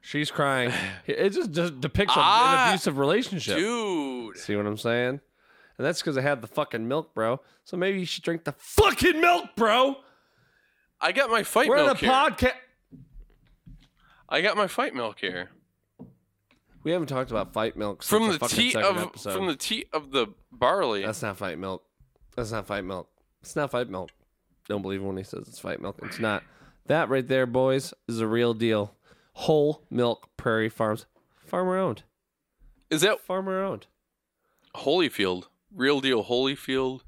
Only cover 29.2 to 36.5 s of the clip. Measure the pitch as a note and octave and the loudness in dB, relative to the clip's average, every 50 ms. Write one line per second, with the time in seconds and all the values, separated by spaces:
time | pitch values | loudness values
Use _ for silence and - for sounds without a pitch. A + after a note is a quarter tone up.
29.2 | _ _ _ - - - D#3+ D3+ D3 D3 D#3 - _ _ - A#2+ A#2+ A#2+ A2 - | _ _ _ -6 0 2 4 4 4 2 0 -2 _ _ -2 0 0 0 0 -4
30.2 | - _ _ - - B2 A2+ A2 A2 A2 - - A2+ G#2+ G#2+ G#2+ - _ _ _ | -8 _ _ -6 -2 0 0 0 0 -2 -2 -2 -2 0 0 -4 -6 _ _ _
31.2 | _ _ _ _ _ - - F3+ F#3 F#3 F#3 F#3+ F#3+ E3 A2 - - _ _ _ | _ _ _ _ _ -4 -2 0 0 0 0 0 0 -2 -4 -6 -12 _ _ _
32.2 | _ _ _ _ _ _ _ _ - - _ _ _ _ D#3 D3+ D#3 G#3 G#3+ - | _ _ _ _ _ _ _ _ -20 -20 _ _ _ _ 0 2 4 2 2 0
33.2 | - - F#3 F#3+ F#3+ F#3+ F#3+ F#3+ G3 G3 C3+ G2 - _ _ _ _ _ _ _ | -2 -6 -4 -4 -2 -4 -4 -4 -4 -4 -6 -8 -10 _ _ _ _ _ _ _
34.2 | _ _ _ _ _ _ _ _ _ _ _ - - C#3 D3+ F#3 F3 B2+ - - | _ _ _ _ _ _ _ _ _ _ _ -4 0 2 4 4 4 2 2 0
35.2 | G2+ F#2 F2+ F2+ F#2 _ _ _ _ _ G#2 G2 B2 C#3 D3 C#3 C3 C3+ B2+ A2+ | 0 0 0 -2 -6 _ _ _ _ _ -6 0 2 2 2 2 2 2 2 2
36.2 | G2+ - B2 B2 C3 C3+ | 2 0 0 0 2 0